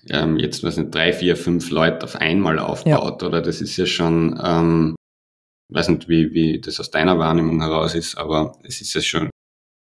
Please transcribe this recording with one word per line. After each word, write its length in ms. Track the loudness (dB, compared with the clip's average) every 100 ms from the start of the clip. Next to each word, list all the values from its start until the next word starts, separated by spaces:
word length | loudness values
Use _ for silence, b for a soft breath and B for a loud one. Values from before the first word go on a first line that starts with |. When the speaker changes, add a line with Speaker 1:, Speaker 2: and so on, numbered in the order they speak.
| -6
Speaker 1:
ähm, 280 | -2 0 0
jetzt, 260 | -2 -4
weiß 140 | -4 -4
nicht, 160 | -4
drei, 200 | 0 0
vier, 220 | 2 0 0
fünf 340 | 0 -2 0
Leute 320 | 0 2 0
auf 120 | -6 -4
einmal 440 | 0 2 2 0
aufbaut, 640 | -2 -2 2 2 0 -4
Speaker 2:
Ja. 60 | -2
Speaker 1:
oder? 140 | 0
Das 180 | 0 -4
ist 140 | -4 -2
ja 80 | -2
schon, 540 | 0 2 2 2 0
ähm, 520 | 0 2 4 4 2 -2 _ _ _ _ _ _ _
weiß 200 | -2 0
nicht, 180 | 0 2
wie, 240 | 2 4
wie 280 | 2 2 0
das 180 | -6 -10
aus 120 | -4
deiner 260 | 2 4 4
Wahrnehmung 440 | 2 2 2 0
heraus 340 | 0 0 0 -2
ist, 220 | -6 -6
aber 400 | -2 -2 -2 -6
es 180 | -14 -12
ist 120 | -6
ja 80 | -4
schon 280 | -2 -2 -4 -8 _ _ _ _